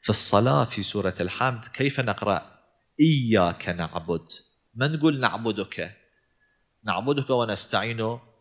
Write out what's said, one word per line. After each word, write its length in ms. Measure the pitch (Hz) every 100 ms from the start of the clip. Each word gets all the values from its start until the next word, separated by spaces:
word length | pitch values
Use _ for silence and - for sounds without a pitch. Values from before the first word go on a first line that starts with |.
في 80 | -
الصلاة 560 | 107 - 101 117 143 117
في 180 | -
سورة 320 | 98 104 95 90
الحمد 460 | 90 - 127 120 -
كيف 340 | - 139 135
نقرأ: 600 | 117 98 101 95 - - _ _ _ _
"إياك 720 | 156 151 120 110 87 85 -
نعبد"؟ 580 | 87 80 87 82 85 - - _ _ _
ما 140 | 113 135
نقول: 320 | 156 156 143
"نعبدك، 760 | 123 107 113 101 95 - 85 - _ _ _ _ _ _ _ _
نعبدك 460 | 110 90 120 147 135
ونستعين 880 | 127 117 101 - 107 107 113 110 120 - _